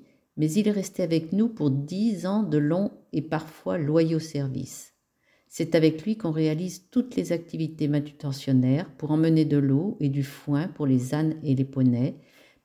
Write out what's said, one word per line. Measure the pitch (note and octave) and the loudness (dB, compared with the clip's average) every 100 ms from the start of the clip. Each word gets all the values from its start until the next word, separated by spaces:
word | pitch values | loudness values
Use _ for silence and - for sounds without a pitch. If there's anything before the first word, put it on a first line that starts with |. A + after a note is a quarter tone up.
| - _ _ - | -18 _ _ -4
mais | D#3 | 0
il | G3+ G#3 | 2 0
est | |
resté | G#3 F#3 - | 0 -4 -4
avec | F3 E3 D#3+ | 0 0 0
nous | G3 A3+ | 0 0
pour | A3+ D3 | 0 0
dix | C3+ C#3+ F#3 A3+ F#3+ F3+ | 0 -4 -2 -2 -2 -2
ans | G#3 | -2
de | G3+ D3+ | 0 2
longs | D3 E3+ G#3 - _ | 2 0 -2 -6 _
et | E3 | -6
parfois | - D#3 D#3+ - - F#3 | -4 -4 -6 -10 -6 -2
loyaux | C#3+ D#3+ E3 D#3+ | 2 2 2 0
services. | D#3+ C#3+ C#3 B2+ B2 - - _ _ _ _ _ _ | -4 -6 -4 -6 -10 -14 -20 _ _ _ _ _ _
C'est | - E3 E3 | -6 0 4
avec | D#3+ D#3 | 4 2
lui | G#3 A3 | -4 -4
qu'on | E3+ | -2
réalise | D#3 D#3 D#3 F3+ - _ | 0 0 0 -4 -10 _
toutes | B3+ B3 - | -2 -2 -2
les | E3+ | -2
activités | E3+ E3 D#3+ D#3 D#3+ D3+ | -4 -4 -6 -6 -2 0
manutentionnaires | D3 D3 - D3 C3+ - C3 B2+ C#3 F#3 - | 0 -2 -8 -8 -6 2 4 4 2 -2 -8
pour | D3 | -2
emmener | D#3 D#3+ D#3+ | 2 4 4
de | D3+ C#3+ | 4 2
l'eau | C#3 C3+ F#3+ - | 4 2 0 -2
et | D3 | -2
du | C#3 | -2
foin | C3+ - - C#3+ F3 | -4 -8 -4 -2 -2
pour | - D3 | -2 2
les | C3 B2 | 2 2
ânes | D3+ D#3 D#3 | -2 -2 -2
et | D3 | -2
les | C3 | 0
poneys, | C3+ C3+ B2+ A#2+ C3 - _ _ _ _ | 0 2 2 4 0 -4 _ _ _ _